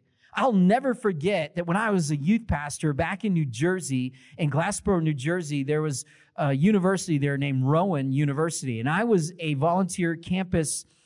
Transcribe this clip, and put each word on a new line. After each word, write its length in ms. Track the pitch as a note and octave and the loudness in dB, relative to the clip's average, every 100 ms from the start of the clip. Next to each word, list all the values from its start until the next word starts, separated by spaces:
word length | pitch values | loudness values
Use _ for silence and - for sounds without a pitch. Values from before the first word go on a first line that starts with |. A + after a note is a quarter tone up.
| _ _ _ - | _ _ _ -2
I'll 180 | B3+ | 2
never 400 | G3+ F3+ A#3 C4+ | 4 6 4 2
forget 640 | A#3 G#3+ E3 E3+ G3 D3+ F3 | 0 -2 -2 0 0 -2 -4
that 120 | F3 | -2
when 100 | F#3 | 0
I 140 | A3+ | 2
was 180 | G3 D3 | 0 0
a 60 | D3+ | 0
youth 320 | C#3+ A3+ A#3 | 2 2 2
pastor 460 | E3+ D3 - D#3 | -4 -4 -4 -2
back 320 | C#3 E3 F#3+ G#3+ | 0 -2 -2 0
in 80 | |
New 120 | F3 D3 | 0 0
Jersey, 680 | A2 E3 F#3 C#3 C3 B2+ B2+ - - | 0 0 0 -2 -2 -4 -8 -16 -4
in 120 | D#3 | -2
Glassboro, 540 | C#3+ F3 G3+ - F#3 | 0 -2 -2 0 0
New 100 | D#3 | 0
Jersey, 500 | D3 C3+ F3+ D3+ D3 | -2 -2 -4 -2 -4
there 180 | C#3 D3+ | -2 -2
was 240 | D#3 B2+ - _ _ - | -2 -4 -8 _ _ -4
a 160 | D3 | 0
university 640 | C#3 F3+ G#3 F3+ F#3+ - D3 | 2 4 4 2 0 0 0
there 180 | C#3+ C#3 | 0 -2
named 260 | C#3+ C3 | -2 0
Rowan 480 | C3 D#3 G3 D3+ C3+ | 2 2 2 0 0
University. 680 | C3+ D3 C#3 E3 D#3+ C3 A2+ | 0 0 0 -2 -2 -6 -4
And 100 | B2 | -2
I 140 | E3+ | 0
was 300 | A#3 G3+ D#3 F3 | 2 2 0 -6
a 160 | E3 C#3+ | -4 0
volunteer 600 | D#3+ F3 F#3 F#3+ E3+ E3 | 2 2 0 0 -2 -2
campus, 680 | E3+ F3+ F3+ F3 D3+ - - _ | -4 -4 -2 -2 -2 -4 -10 _